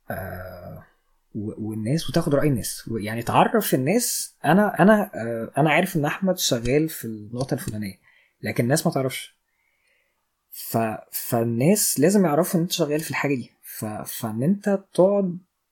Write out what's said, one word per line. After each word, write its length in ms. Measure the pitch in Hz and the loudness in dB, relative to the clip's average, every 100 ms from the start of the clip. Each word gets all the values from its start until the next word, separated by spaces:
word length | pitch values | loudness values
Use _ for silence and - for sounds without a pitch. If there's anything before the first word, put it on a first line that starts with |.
| - | -12
آه، 720 | 92 92 92 92 90 92 - - _ _ _ _ | -10 -10 -12 -14 -16 -16 -16 -20 _ _ _ _
و-، 340 | 110 104 - 107 | -10 -8 -8 -8
والناس، 420 | 110 110 160 - | -6 -2 -2 0
وتاخد 240 | 165 165 | 0 2
رأي 140 | 139 147 | 2 2
الناس، 400 | 120 - - - | 0 -4 -10 -8
و-، 100 | 113 | -6
يعني 240 | 104 117 | -4 -6
تعرف 520 | - 131 202 226 - | 0 2 4 2 2
الناس: 600 | 147 131 226 233 - - _ | 0 2 0 0 -4 -8 _
"أنا، 380 | 139 185 208 - | 4 4 4 6
أنا، 280 | 180 214 - | 6 6 2
آه، 380 | - 117 117 113 - | -6 -6 -6 -2 2
أنا 120 | 156 | 4
عارف 260 | 151 180 160 | 4 2 0
إن 80 | |
أحمد 340 | 143 - 190 180 | -2 -2 -2 0
شغال 500 | - 123 117 147 160 | 0 0 2 2 0
في 160 | - | -4
النقطة 500 | 117 110 107 120 127 | -10 -10 -8 -6 -4
الفلانية"، 400 | 135 - 107 101 - _ _ _ _ | -4 -6 -8 -8 -12 _ _ _ _
لكن 220 | 104 - | -4 0
الناس 220 | 120 131 165 | 2 2 0
ما 60 | |
تعرفش. 440 | 151 131 - - _ _ _ _ _ _ _ _ _ _ _ _ | 0 -2 -6 -12 _ _ _ _ _ _ _ _ _ _ _ _
ف-، 460 | - - 113 110 107 - | -16 -4 -2 -2 -6 -10
فالناس 880 | - - 117 117 117 147 214 - - | -10 -2 0 2 2 2 2 2 2
لازم 240 | 156 208 | 4 6
يعرفوا 360 | 175 143 180 165 | 4 2 2 0
إن 20 | |
أنت 100 | 175 | 0
شغال 280 | 170 147 151 | 0 0 -2
في 100 | 160 | -2
الحاجة 240 | 135 143 | -4 -2
دي. 160 | 135 117 _ | -2 -6 _
ف-، 220 | - - 110 107 | -18 -10 -10 -8
فإن 380 | - - 113 110 | -10 -8 -6 0
أنت 380 | 143 202 208 196 - | 0 2 0 -2 0
تقعد 440 | - 185 202 190 170 - _ _ | 4 4 4 0 -4 -12 _ _